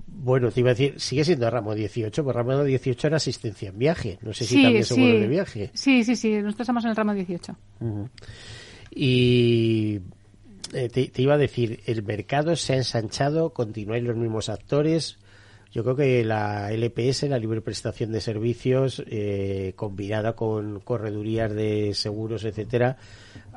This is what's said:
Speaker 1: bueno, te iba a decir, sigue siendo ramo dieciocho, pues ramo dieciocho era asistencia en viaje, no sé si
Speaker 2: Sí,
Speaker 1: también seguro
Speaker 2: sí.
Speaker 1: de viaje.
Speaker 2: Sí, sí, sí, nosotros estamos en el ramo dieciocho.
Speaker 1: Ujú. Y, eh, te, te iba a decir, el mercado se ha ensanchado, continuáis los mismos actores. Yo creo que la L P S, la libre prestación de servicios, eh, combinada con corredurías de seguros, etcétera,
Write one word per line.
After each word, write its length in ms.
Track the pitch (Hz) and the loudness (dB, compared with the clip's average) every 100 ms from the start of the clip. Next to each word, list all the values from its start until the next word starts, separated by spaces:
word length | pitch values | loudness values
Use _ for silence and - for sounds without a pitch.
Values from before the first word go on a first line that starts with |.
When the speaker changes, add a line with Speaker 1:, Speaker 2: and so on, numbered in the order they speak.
| - | -12
Speaker 1:
bueno, 440 | - 127 131 120 | -6 0 2 2
te 100 | 131 | 4
iba 100 | 123 | 2
a 40 | |
decir, 260 | 117 139 - | 4 2 0
sigue 240 | - 131 | -4 0
siendo 240 | 151 156 117 | 2 2 2
ramo 240 | 120 107 | 0 -2
dieciocho, 480 | 107 104 - 107 - | -4 -4 -4 -4 -2
pues 140 | 139 120 | -2 -2
ramo 260 | 120 139 | 0 2
dieciocho 420 | 143 131 131 123 151 | 2 2 0 0 0
era 100 | 156 | 0
asistencia 540 | 135 - 117 101 107 | 0 -4 -8 -8 -12
en 80 | 98 | 0
viaje, 400 | 139 175 110 85 | 0 2 -4 -8
no 140 | 107 | -10
sé 100 | - | -6
si 120 | 120 190 | 2 6
Speaker 2:
Sí, 60 | |
Speaker 1:
también 220 | 254 226 | 6 6
seguro 280 | - 247 254 | 4 4 6
Speaker 2:
sí. 40 | 226 | 6
Speaker 1:
de 60 | 202 | 4
viaje. 440 | 185 196 107 101 | 0 -2 -6 -8
Speaker 2:
Sí, 320 | - 277 254 | -2 2 4
sí, 120 | 220 233 | 4 0
sí, 160 | 226 | 0
nosotros 260 | 214 208 208 247 | 0 -2 -4 -2
estamos 180 | 240 | -2
en 60 | 226 | -2
el 60 | 220 | 0
ramo 180 | 214 | 0
dieciocho. 420 | 202 180 175 - - - - | -2 -4 -8 -10 -16 -18 -8
Speaker 1:
Ujú. 300 | 113 104 113 - - - - - - - - | -6 -6 -8 -12 -18 -18 -18 -18 -18 -20 -16
Y, 1080 | - 135 127 123 123 120 117 113 110 107 104 92 - - - - - - | -2 2 4 6 6 6 4 4 2 0 -2 -8 -18 -20 -20 -20 -18 -10
eh, 160 | 135 120 | -6 -2
te, 200 | 127 120 | -2 -2
te 140 | - | 0
iba 120 | 131 | 2
a 40 | 147 | 4
decir, 420 | 135 - 113 117 - | 2 0 -2 -2 -4
el 160 | 113 | -4
mercado 540 | 104 104 - 139 156 156 | 0 -2 0 0 2 0
se 180 | - | 0
ha 20 | 131 | 0
ensanchado, 760 | 120 120 107 - 139 156 160 | 0 -2 -4 0 0 2 0
continuáis 480 | - 110 107 101 117 | 0 -4 -4 -4 -2
los 120 | 120 113 | 0 -2
mismos 320 | 117 110 104 | -2 -2 -4
actores. 720 | 107 - 143 151 165 143 - - - - - - | -8 0 2 2 0 -2 -12 -20 -20 -20 -20 -10
Yo 100 | 120 | -4
creo 140 | 113 131 | -2 2
que 280 | 139 123 | 4 4
la 460 | 110 107 104 104 101 | 2 0 -2 -2 -4
L 160 | 110 117 | -2 -2
P 180 | - 123 | 0 0
S, 200 | 131 143 | 0 0
la 100 | 131 | 0
libre 220 | 110 113 | -2 -4
prestación 520 | 120 104 120 - 110 | -4 -6 -6 -4 -4
de 80 | 110 | -2
servicios, 800 | 113 107 117 117 131 131 135 - - | -2 -2 -2 0 0 2 0 -2 -8
eh, 640 | 110 104 101 98 98 95 | -6 -4 -2 -2 -4 -6
combinada 600 | - 107 95 101 110 107 113 | -6 -8 -6 -4 -2 -2 -2
con 420 | 113 110 104 101 | -2 -2 -4 -8
corredurías 720 | - 120 107 104 107 110 110 | -6 -4 -4 -4 -2 -2 -2
de 420 | 104 107 107 104 | 0 0 0 0
seguros, 500 | 98 107 104 110 110 | -2 -4 -4 -4 -4
etcétera, 520 | 110 104 107 120 123 135 - - - - - | -4 -6 -2 2 2 0 -12 -20 -20 -20 -20